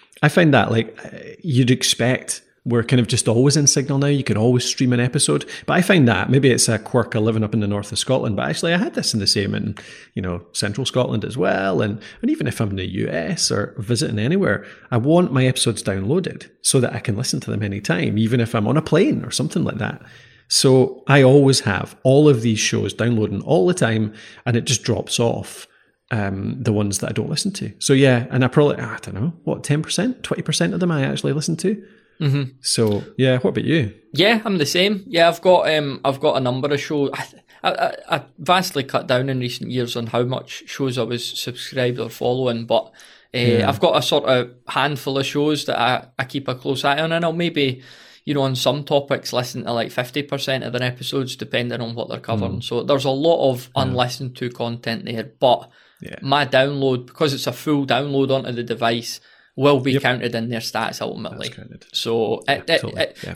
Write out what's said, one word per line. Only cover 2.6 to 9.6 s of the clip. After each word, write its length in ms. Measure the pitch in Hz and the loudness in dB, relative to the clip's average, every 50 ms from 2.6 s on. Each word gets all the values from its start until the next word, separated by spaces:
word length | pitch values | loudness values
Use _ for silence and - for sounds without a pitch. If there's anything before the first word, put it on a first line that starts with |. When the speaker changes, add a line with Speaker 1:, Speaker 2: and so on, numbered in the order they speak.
| - | -4
Speaker 1:
we're 180 | 127 120 117 113 | -2 0 0 2
kind 180 | - 131 123 | 4 4 2
of 60 | 117 | 2
just 200 | - 127 110 - | 2 0 0 2
always 300 | 127 110 120 135 143 135 | 2 4 4 4 4 4
in 100 | 156 143 | 4 4
signal 300 | - - 147 131 139 139 | 2 2 2 0 0 0
now. 100 | 135 143 | 0 2
You 160 | 143 143 139 - | 2 0 0 0
could 140 | - 104 | 0 0
always 260 | 104 110 123 127 120 - | 2 2 4 2 2 0
stream 300 | - - - 135 127 123 | -2 -2 0 0 2 2
an 60 | 120 | 2
episode. 420 | 120 120 - 143 - - 143 143 - - - - - | 2 0 0 0 0 0 0 0 -2 -6 -14 -10 -4
But 80 | - 147 | 0 0
I 80 | 180 | 2
find 260 | 175 - 196 170 131 | 4 4 6 6 6
that, 220 | 113 101 90 113 - | 6 4 4 2 2
maybe 200 | 123 135 131 131 | 2 4 6 4
it's 200 | 117 - - - | 4 4 2 2
a 100 | 110 104 | 0 -2
quirk 340 | - - - 123 110 - - | -2 0 0 0 0 0 0
of 100 | 113 107 | 0 0
living 200 | 113 107 110 107 | 0 2 0 0
up 100 | 104 117 | 0 0
in 60 | 113 | -2
the 80 | 104 | 0
north 240 | 101 101 101 98 - | 0 -2 -4 -6 -6
of 80 | 110 - | -6 -4
Scotland, 380 | - - 131 - - 117 98 | -2 0 0 0 0 -2 -2
but 100 | - - | -2 -2
actually 260 | 143 156 - - 165 170 | -2 -2 -2 -2 0 0
I 40 | |
had 160 | 175 233 349 - | 0 0 -2 -4
this 200 | - - - - | -4 -2 -2 -2
in 60 | 107 | 0
the 80 | 98 | 0
same 260 | - - 104 98 101 104 | 0 0 0 0 -2 -2
in, 220 | 107 | -4